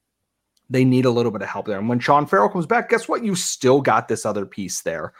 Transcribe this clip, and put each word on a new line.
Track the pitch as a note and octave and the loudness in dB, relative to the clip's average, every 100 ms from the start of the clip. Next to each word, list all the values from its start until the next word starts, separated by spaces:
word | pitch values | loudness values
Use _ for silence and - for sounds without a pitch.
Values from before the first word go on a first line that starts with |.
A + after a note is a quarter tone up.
| _ _ _ _ _ _ - | _ _ _ _ _ _ -2
they | C3 | 2
need | C3 B2+ B2+ | 4 4 4
a | |
little | A#2+ A#2 | 2 0
bit | G2+ | -2
of | F#2+ | -6
help | G2+ G#2+ | -8 -6
there. | G2 | -4
And | A2 | -2
when | B2 | 0
Sean | - C#3+ D3 | 2 2 2
Farrell | G3 G#3 | 2 2
comes | F#3 D3+ | 0 -2
back, | A#3 A3+ | -2 0
guess | A3+ C4+ | -2 -2
what? | D#4 | -4
You | A3 F3+ | -2 -4
still | - - B2 C#3 | -4 -2 2 4
got | C3+ A2+ - | 4 2 0
this | A2 A2 | -4 -4
other | G2+ F#2+ | -4 -6
piece | - F2+ - | -10 -10 -8
there. | E2+ D#2+ D#2 | -6 -6 -8